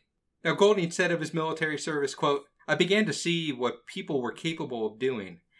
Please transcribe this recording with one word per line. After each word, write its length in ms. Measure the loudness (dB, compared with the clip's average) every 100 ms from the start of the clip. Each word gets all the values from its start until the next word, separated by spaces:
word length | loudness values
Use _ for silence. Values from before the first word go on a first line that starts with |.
| _ _ _ _
Now, 120 | -2 6
Golding 340 | 6 6 2
said 220 | 0 0
of 80 | 0
his 140 | -2
military 440 | -2 -2 -2 -2 -2
service, 380 | -4 -2 -2 0
quote, 300 | 0 0 -4 _ -2
"I 60 |
began 320 | 2 4 4 2
to 80 |
see 400 | 0 0 0 0
what 320 | -2 -2 -2 -10
people 340 | -10 -4 -2
were 120 | -2
capable 560 | -4 -6 -6 -6 -4 -4
of 120 | -2
doing. 420 | -2 -2 -6 -14 _ _